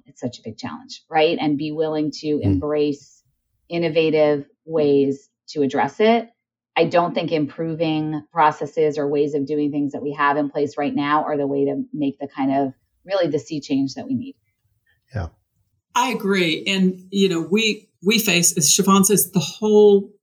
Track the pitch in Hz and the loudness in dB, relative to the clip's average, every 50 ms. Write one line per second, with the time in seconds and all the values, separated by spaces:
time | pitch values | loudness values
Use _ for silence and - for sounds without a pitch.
0 | _ _ - - - 123 - - - 151 - - - 92 76 - - - - - | _ _ -16 -10 -10 -10 -10 -10 -14 -16 -14 -12 -12 -12 -12 -14 -16 -18 -20 -20
1 | _ - 160 160 151 165 170 - - 151 147 139 156 151 151 156 160 156 156 156 | _ -4 0 2 2 2 2 0 0 -2 -2 -2 -4 -4 -4 -2 -2 -2 -2 -2
2 | 151 151 139 - - 151 151 139 - 101 98 139 147 147 151 151 147 147 139 - | -2 -4 -4 -6 -4 -2 -2 0 0 0 0 0 0 -2 0 0 0 0 -2 -4
3 | - - _ _ _ _ _ _ _ _ _ _ _ - 170 170 170 165 151 165 | -10 -20 _ _ _ _ _ _ _ _ _ _ _ -8 -4 -2 -2 0 2 2
4 | 160 160 151 156 151 147 147 143 139 _ _ _ - 160 160 160 151 143 143 139 | 2 2 4 4 4 4 2 0 -2 _ _ _ -12 -6 -2 0 2 4 4 4
5 | 139 139 135 135 _ _ _ _ _ - - 156 143 131 - 131 117 139 - - | 2 2 -2 -6 _ _ _ _ _ -10 -4 -2 -2 -2 0 -2 -2 -2 0 2
6 | 214 220 233 233 226 - _ _ _ _ _ _ _ _ - - 165 - - 127 | 4 4 4 2 0 -4 _ _ _ _ _ _ _ _ -2 0 0 2 2 0
7 | 117 120 - - 170 143 165 156 147 139 - - 165 165 160 156 170 160 156 156 | 0 0 -2 -4 -4 -2 -2 -2 -2 -4 -6 -8 -8 -6 -4 -2 -2 -2 -2 -2
8 | 156 156 156 151 147 _ - 170 156 151 151 - 160 143 - 170 156 151 139 151 | -2 -4 -6 -8 -10 _ 0 2 2 2 2 0 -8 -6 -2 0 0 0 0 0
9 | 143 143 147 143 147 147 143 147 139 135 151 147 147 147 143 147 147 139 135 123 | -2 -2 0 0 0 0 0 -4 -4 -2 -2 -2 -2 -2 -2 -2 -4 -4 -4 -6
10 | 117 147 143 147 147 143 143 151 147 139 - 151 143 143 - - 147 139 131 143 | -8 -6 -4 0 0 0 2 0 -2 -2 -2 -4 -4 -4 -4 -4 -4 -4 -2 -2
11 | 143 143 147 156 151 - 151 143 143 139 139 139 139 139 139 139 127 - - 156 | -2 0 0 0 0 -2 -2 -2 -2 -2 -2 -2 -2 -2 -2 -4 -6 -8 -6 -4
12 | 143 139 139 - 139 135 - 147 135 135 135 139 139 131 131 _ _ _ _ _ | -4 -4 -4 -6 -12 -12 -8 -4 -2 -2 0 0 -2 -4 -6 _ _ _ _ _
13 | - 170 196 196 175 160 143 151 - - 160 147 - - 143 135 139 135 - 131 | -10 -6 -2 -2 -2 0 -2 -4 -6 -6 -10 -10 -6 -4 -2 -2 -2 -2 -4 -8
14 | 117 - 135 117 - - - _ _ _ _ _ _ _ _ _ _ _ _ _ | -8 -6 -6 -6 -6 -8 -16 _ _ _ _ _ _ _ _ _ _ _ _ _
15 | _ _ - 104 87 80 _ _ _ _ _ _ _ _ _ _ _ _ - 240 | _ _ -8 -8 -8 -8 _ _ _ _ _ _ _ _ _ _ _ _ -2 0
16 | 247 262 226 - - 190 202 190 180 165 156 - - 202 190 190 190 185 185 - | 0 0 -2 -4 -2 0 0 2 0 0 -2 -4 -4 -4 0 2 2 2 0 -2
17 | - - 202 196 190 185 170 165 160 147 180 220 226 214 208 - _ _ _ _ | -10 -6 0 2 2 2 2 0 -2 0 0 2 2 0 -2 -4 _ _ _ _
18 | - 185 226 220 220 208 170 175 170 - - - 151 - - - 190 196 196 196 | 0 0 2 2 2 2 2 2 2 2 0 0 0 2 2 2 4 4 6 6
19 | 185 - 208 180 - - - 180 151 - - - 214 214 214 208 208 208 202 196 | 6 4 4 2 0 0 0 -2 -2 -2 -6 -4 0 4 6 8 8 8 8 6
20 | 196 - _ _ | 4 0 _ _